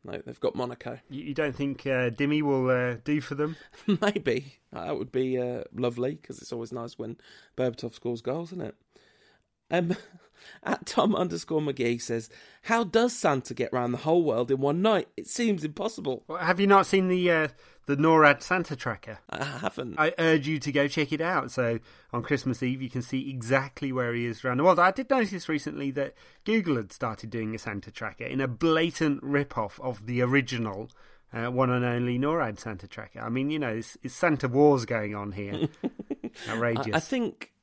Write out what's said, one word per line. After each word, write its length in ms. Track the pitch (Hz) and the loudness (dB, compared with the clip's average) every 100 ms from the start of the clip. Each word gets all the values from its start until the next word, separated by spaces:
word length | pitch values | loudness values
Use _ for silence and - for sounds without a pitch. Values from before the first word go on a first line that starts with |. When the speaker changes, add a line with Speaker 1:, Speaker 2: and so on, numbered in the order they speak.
Speaker 1:
No, 180 | - - - | -10 -10 -10
they've 140 | 123 | -4
got 160 | - - | -4 -2
Monaco. 440 | 123 120 120 120 _ | -6 -6 -12 -12 _
Speaker 2:
You, 140 | 135 | -12
you 100 | 143 | -8
don't 220 | 143 147 127 | -2 -2 -2
think, 260 | 139 135 135 | -4 -4 -2
uh, 220 | 127 123 | 0 0
Dimmy 300 | 110 143 151 | 0 0 2
will, 280 | 147 135 127 | 2 2 4
uh, 280 | 127 123 117 | 2 0 -4
do 160 | - 151 | -2 -2
for 140 | - 143 | -2 -4
them? 200 | 151 160 - - | -4 -4 -16 -8
Speaker 1:
<laughs> 100 | - 190 | 0 2
Maybe. 520 | 208 202 156 120 139 _ _ | 2 0 -2 -2 -4 _ _
That 260 | - 85 151 | -10 -6 -6
would 140 | 120 | -4
be, 240 | 131 131 127 | -2 0 -2
uh, 260 | 123 123 - | -4 -6 -10
lovely, 420 | - 123 120 127 151 | -4 -4 -2 -4 -4
'cause 220 | - - | -14 -18
it's 100 | - | -10
always 180 | 120 117 | -10 -8
nice 240 | 123 117 - | -10 -10 -10
when 180 | 113 113 - - _ - | -10 -12 -18 -20 _ -2
Berbatov 360 | 127 120 120 | -2 -2 -10
scores 280 | - 120 117 | -6 -6 -4
goals, 280 | 117 147 170 | -4 -6 -6
isn't 100 | 180 110 | -8 -10
it? 80 | - _ _ _ _ _ _ _ _ _ | -12 _ _ _ _ _ _ _ _ _
Um, 260 | 170 170 180 - - _ | 0 0 -2 -6 -20 _
<laughs> 340 | _ - - | _ -20 -12
at 220 | - - - | -4 -4 0
Tom 280 | - 220 185 | 2 4 2
underscore 440 | 180 170 - 156 | 0 -4 -2 -2
McGee 400 | 151 131 117 120 | -2 0 0 0
says, 280 | - 117 110 - - _ | -2 -6 -6 -20 -20 _
"How 220 | - 226 208 | 0 0 4
does 260 | 226 240 | 2 2
Santa 400 | 240 180 135 - | 2 2 2 -2
get 200 | 123 123 | -4 -2
round 200 | 127 120 | 0 0
the 40 | 123 | 0
whole 240 | 156 175 | 2 4
world 260 | 156 113 123 | 4 2 2
in 100 | 135 | 2
one 200 | 139 160 | 2 4
night? 280 | 208 202 - - | 4 2 0 -10
It 100 | - | -8
seems 380 | - 233 190 151 | -2 0 0 -2
impossible." 580 | 147 - - 139 123 - | -4 -6 -4 -4 -4 -6
Speaker 2:
Well, 100 | 170 | -4
have 220 | 170 175 | 0 2
you 60 | 196 | 8
not 180 | 196 180 | 8 8
seen 240 | 196 185 | 2 4
the, 200 | 185 175 | 2 4
uh, 180 | 160 151 - - - - | 4 2 -4 -20 -18 -4
the 120 | 139 | 2
norad 440 | 160 160 151 139 | 6 10 8 8
Santa 360 | - 185 165 139 | 0 -2 -2 -6
tracker? 420 | 127 101 - 104 - | -6 -8 -12 -16 -12
Speaker 1:
I 140 | - | -6
haven't. 520 | 143 131 110 - 127 - | -6 -4 -6 -6 -8 0
Speaker 2:
I 140 | 156 175 | 0 2
urge 300 | 165 160 139 | 4 4 2
you 100 | 156 | -2
to 120 | 151 | 0
go 160 | 139 143 | 2 2
check 240 | 160 143 | 0 -2
it 80 | 151 | -2
out. 320 | 165 175 127 | 0 0 -2
So 280 | - 120 117 - - _ | -2 0 -2 -6 -20 _
on 100 | 120 | -6
Christmas 400 | 110 139 135 123 | -2 -2 0 -2
Eve, 180 | 127 131 | -2 -2
you 80 | 131 | -4
can 120 | 127 | -6
see 280 | 117 131 131 | -4 -4 -4
exactly 600 | 131 113 135 135 - 139 | -8 0 0 0 -6 -4
where 220 | 127 120 | -2 -2
he 120 | 120 117 | -2 -4
is 200 | 113 131 | -4 -2
around 120 | 127 | 4
the 60 | |
world. 160 | 170 170 | 6 6
I 120 | 180 | 4
did 180 | 190 269 | 2 0
notice 400 | 269 214 190 - | 2 2 -4 -4
recently 420 | 151 151 147 139 | -4 -4 -6 -4
that 220 | 135 139 - - _ - | -4 -6 -8 -20 _ 0
Google 320 | 226 170 127 | 0 2 -2
had 160 | 101 | -2
started 360 | - 120 107 113 | -6 -6 -6 -8
doing 240 | 117 110 | -6 -6
a 40 | 110 | -6
Santa 320 | - 101 98 | -8 -8 -10
tracker 320 | - 110 - 120 | -10 -10 -8 -6
in 140 | 131 | -4
a 80 | 131 | -4
blatant 720 | 117 165 160 170 - 160 139 | 0 2 4 2 0 0 0
rip-off 580 | 135 143 139 - 104 - | 0 -2 0 -4 -6 -6
of 240 | 131 104 110 | -8 -8 -4
the 160 | 123 | 0
original, 680 | 123 135 123 123 110 98 113 - - - _ | 4 2 2 -4 -4 -6 -12 -16 -20 -20 _
uh, 140 | 117 120 | -6 -4
one 200 | 127 127 | 2 2
and 120 | 123 | 2
only 340 | 123 120 123 123 | 0 0 -2 0
norad 400 | 143 165 123 104 | 0 0 -2 -6
Santa 300 | 117 98 101 | -10 -10 -12
tracker. 320 | - - - | -14 -14 -10
I 80 | 113 | -4
mean, 220 | 123 139 | -2 -2
you 100 | 156 | -2
know, 140 | 135 110 | -2 -4
it's, 220 | 113 - | -8 -12
it's 120 | 127 - | -12 0
Santa 320 | 175 147 151 | 2 4 2
wars 380 | 127 147 139 113 | 6 8 6 2
going 280 | 117 104 | -2 -2
on 200 | 104 101 | -6 -6
here. 340 | 98 101 113 160 - - - - | -8 -8 -4 -4 -4 -8 -8 -12
Speaker 1:
<laughs> 420 | - - - - | -10 -10 -12 -8
Speaker 2:
Outrageous. 440 | 110 120 117 113 | -2 0 0 0
Speaker 1:
I, 40 | 147 | -2
I 20 | |
think 520 | - 262 226 - - _ | -2 -2 -2 -6 -20 _